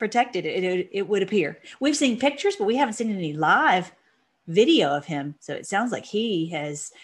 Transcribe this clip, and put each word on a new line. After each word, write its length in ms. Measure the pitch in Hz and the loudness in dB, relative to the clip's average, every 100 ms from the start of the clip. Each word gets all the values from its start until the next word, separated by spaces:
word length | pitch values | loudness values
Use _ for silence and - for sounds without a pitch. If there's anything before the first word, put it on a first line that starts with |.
protected, 440 | 214 240 240 185 | -2 0 0 0
it, 200 | 156 185 | -2 -2
it, 240 | 185 180 180 | 0 -2 -2
it 160 | 196 180 | -4 -2
would 140 | 202 | 0
appear. 380 | 190 208 147 - - - | 2 0 0 -4 -16 -2
We've 180 | 277 285 | 0 2
seen 220 | 277 220 | 0 2
pictures, 380 | 277 285 403 392 | 0 2 -2 0
but 100 | 208 | 0
we 100 | 247 | 2
haven't 180 | 254 | 0
seen 200 | 214 226 | -2 -4
any 180 | 196 160 | -2 -4
live 600 | 147 156 208 294 185 180 _ _ _ _ _ - | 0 4 4 4 2 -2 _ _ _ _ _ -2
video 400 | 170 262 311 147 | 2 6 4 4
of 160 | 143 | 0
him. 300 | 147 147 143 147 | -4 -6 -6 -12
So 140 | - | -12
it 120 | - - | -10 -4
sounds 260 | 196 247 | -2 -2
like 120 | 131 | -4
he 420 | - 208 226 180 165 | -4 -4 -2 -2 -2
has 420 | 160 147 147 - - | -6 -8 -8 -12 -18